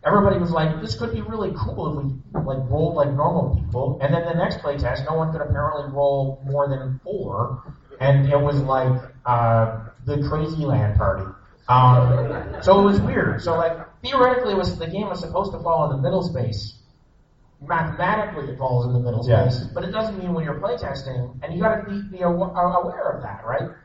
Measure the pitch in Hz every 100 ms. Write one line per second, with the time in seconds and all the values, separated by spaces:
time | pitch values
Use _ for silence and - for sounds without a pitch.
0 | 190 202 196 180 170 165 160 - 220 -
1 | 226 220 208 226 185 175 - 208 190 147
2 | 139 131 - - 135 131 - 147 156 151
3 | 143 139 151 165 135 - - 123 135 -
4 | 139 - 170 170 185 - 147 139 127 117
5 | 151 160 160 160 147 143 147 147 139 139
6 | 143 139 135 - 139 143 143 131 131 131
7 | 180 208 110 98 123 - - - - -
8 | 135 139 139 143 143 139 131 131 127 127
9 | - - - 120 117 117 110 - - -
10 | 143 143 139 151 165 160 147 - 104 104
11 | - 113 101 - - _ - 127 127 123
12 | 123 - - - - - 185 202 202 202
13 | - 208 - - 175 165 165 165 - -
14 | 254 277 247 247 226 196 175 - 165 190
15 | 208 175 165 180 196 - 170 160 147 135
16 | 170 185 - - - - - - _ _
17 | _ _ _ _ _ _ 139 165 156 127
18 | 180 214 - 151 131 127 127 123 120 123
19 | 120 117 123 113 123 - - 175 185 220
20 | 220 190 180 165 156 - 156 147 147 135
21 | 135 127 123 - 147 175 220 220 202 202
22 | - 180 175 175 185 185 175 175 - -
23 | - - - - - - - -